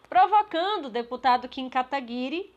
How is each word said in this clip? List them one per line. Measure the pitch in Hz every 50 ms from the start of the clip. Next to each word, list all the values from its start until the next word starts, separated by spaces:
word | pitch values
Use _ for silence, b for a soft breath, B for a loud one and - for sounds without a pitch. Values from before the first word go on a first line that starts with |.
| B _
provocando | - 359 392 381 415 415 415 415 - 320 349 392 427 370 285
o | 254
deputado | 202 240 233 233 254 247 - 254 247 247 247 254
Kim | - 269 262 254
Kataguiri, | - 262 247 - 277 285 254 226 240 247 254 269 302 339 403 - _